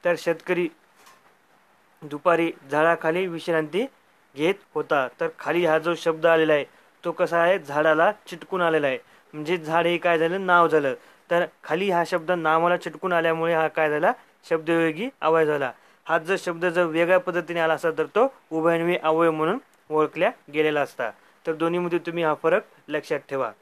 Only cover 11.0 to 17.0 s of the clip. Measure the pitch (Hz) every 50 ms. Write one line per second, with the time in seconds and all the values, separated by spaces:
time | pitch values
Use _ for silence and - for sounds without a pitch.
11 | - - - _ _ _ 175 170 175 147 _ _ - - 151 175 196 202 180 170
12 | 170 156 185 175 160 156 180 175 160 156 160 165 165 175 175 175 - 175 151 -
13 | - 185 180 170 165 165 165 165 165 170 170 160 160 156 - - 156 156 147 151
14 | 156 190 - - - _ _ _ _ - 175 160 156 156 170 165 165 165 156 156
15 | 220 262 - _ - 156 160 165 160 151 151 143 135 127 113 - _ _ _ _
16 | _ - 156 170 160 160 196 180 - 185 170 165 165 180 165 175 180 165 156 165